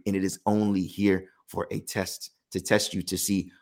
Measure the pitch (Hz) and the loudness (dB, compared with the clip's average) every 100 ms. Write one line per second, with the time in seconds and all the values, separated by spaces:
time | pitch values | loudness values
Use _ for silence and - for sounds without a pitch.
0 | - 98 95 - - 107 107 98 90 - | -2 0 0 -2 0 2 4 2 -2 2
1 | 101 92 92 _ _ - - - - - | 4 4 0 _ _ -6 -4 -6 -6 -4
2 | 92 - - _ _ 98 - 107 - 98 | -4 -6 -14 _ _ -8 2 2 2 -4
3 | 90 92 - 98 87 _ | -4 -4 0 0 -2 _